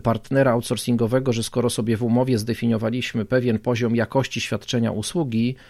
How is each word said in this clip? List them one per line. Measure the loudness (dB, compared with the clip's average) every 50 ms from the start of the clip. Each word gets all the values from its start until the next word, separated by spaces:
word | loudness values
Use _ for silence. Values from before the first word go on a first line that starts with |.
partnera | 0 0 0 0 -2 0 2 2 4 4
outsourcingowego, | 2 2 0 -2 -4 -2 0 0 2 2 2 2 2 0 0 0
że | 0 0
skoro | -2 -2 -2 0 0 0
sobie | 0 -2 0 0 0
w | 0
umowie | 2 2 2 2 2 2 0 0
zdefiniowaliśmy | 0 -2 -4 -2 0 0 0 0 0 -2 -2 -2 -4 -4 -4 -4 -2
pewien | 0 0 2 2 2 0 0
poziom | 0 -2 0 0 0 0 2
jakości | 0 0 2 0 0 0 0 -4 -8
świadczenia | -6 -4 -6 -6 -4 -4 -2 0 0 0
usługi, | -2 -4 -6 -4 -2 -2 -2 0 0 0 0 0 -2 -6 -12